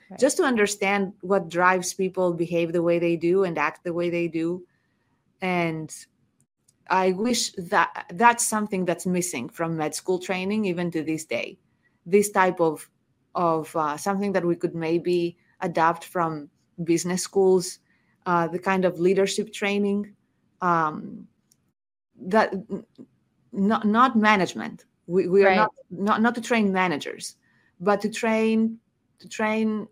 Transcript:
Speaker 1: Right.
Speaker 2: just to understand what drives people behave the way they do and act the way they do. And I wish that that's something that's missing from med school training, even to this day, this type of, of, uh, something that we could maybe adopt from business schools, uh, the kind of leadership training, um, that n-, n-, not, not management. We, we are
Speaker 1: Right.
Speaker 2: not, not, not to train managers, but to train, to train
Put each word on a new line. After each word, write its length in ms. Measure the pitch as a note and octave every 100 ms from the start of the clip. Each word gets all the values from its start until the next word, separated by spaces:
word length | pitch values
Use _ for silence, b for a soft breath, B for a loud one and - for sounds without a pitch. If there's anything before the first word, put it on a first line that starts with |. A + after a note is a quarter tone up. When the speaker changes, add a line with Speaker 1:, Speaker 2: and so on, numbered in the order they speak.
| b
Speaker 1:
Right. 100 | F#3
Speaker 2:
just 160 | C#4 -
to 80 |
understand 680 | D4 A3+ G3+ - G3 G3+ F#3+ -
what 260 | F3+ G3 E3
drives 440 | E3+ F3+ F#3 F3+
people 400 | - F#3 F#3 F3+
behave 400 | E3+ E3 E3+ E3+
the 100 | F3
way 160 | E3+ E3+
they 160 | E3+ E3+
do 280 | E3+ F#3+
and 140 | F#3 D#3
act 240 | D3+ -
the 100 | F3
way 160 | E3+ F3
they 180 | E3+ E3+
do. 360 | D#3+ E3 F3+ - _ _ _ _ _ _ _
And 520 | F#3 F3+ E3 D#3+ D3+ - - _ _ _ _ _ _ _ -
I 240 | F#3 F#3
wish 380 | F#3 A#3+ A#3 - -
that 480 | E3+ G3 - - -
that's 320 | F3 A#3 A#3 -
something 380 | G#3+ G#3 F#3+
that's 220 | F3+ E3+ F#3
missing 420 | F3+ F3 C3+ A#2+
from 280 | - E3 D#3+
med 180 | D3+
school 240 | - - F3+
training, 440 | F3+ F#3 F#3+ G#3+ G3
even 240 | F3 F3
to 100 | E3
this 220 | D3+ D#3
day, 340 | - - - - _ _ _ _ F3
this 240 | G#3 G3+
type 300 | G3 F#3 F3+
of, 280 | D#3+ D3+ - _ _ _ _
of, 400 | - E3+ D#3+ D3+
uh, 220 | E3+ D3+ D3+
something 360 | G3+ F#3+ G3+
that 120 | F#3
we 100 | F3
could 200 | E3+ F3
maybe 640 | E3 D#3+ E3+ F3 F3 E3+ - _ -
adopt 440 | F#3+ E3+ D#3+ E3+
from 440 | - F#3 E3 D#3 C#3+ _ _ -
business 380 | E3 E3 F3 F3+
schools, 560 | - G3 F#3+ F#3 F3 - _ _ _ _ F3+
uh, 200 | F3 E3
the 100 | F3
kind 260 | G3 F#3+
of 160 | F3+ D#3
leadership 500 | F3+ F#3+ G3 G#3+ G#3+
training, 640 | - G3+ G3+ G3+ G3+ G3+ _ _ _ _ _
um, 680 | F3+ E3+ D#3 D3+ - - - _ _ _ _ _ _ _ _ -
that 320 | F3+ A3 -
n-, 320 | G3 - - - -
n-, 80 | - _ _ _ _
not, 340 | G3 G3 A3 G#3
not 280 | A3+ C4 A3+
management. 680 | G#3+ G3+ E3+ - E2+ - _ _ -
We, 200 | F#3 F#3
we 140 | G3
are 40 | G3
Speaker 1:
Right. 80 | F#3+
Speaker 2:
not, 140 | G#3+ - -
not, 300 | F3+ G3+ A3
not 120 | A#3
to 60 | A#3+
train 300 | A3+ A#3 G3+
managers, 640 | F#3+ F#3 C#3+ - - - - _ _ _ -
but 200 | F#3 G3+
to 80 | G#3+
train, 680 | A3 A3+ A3 A3 A3 A3+ A3+ _ _ _ _
to 80 | -
train 600 | - G#3+ A3 A3 G#3+ G3+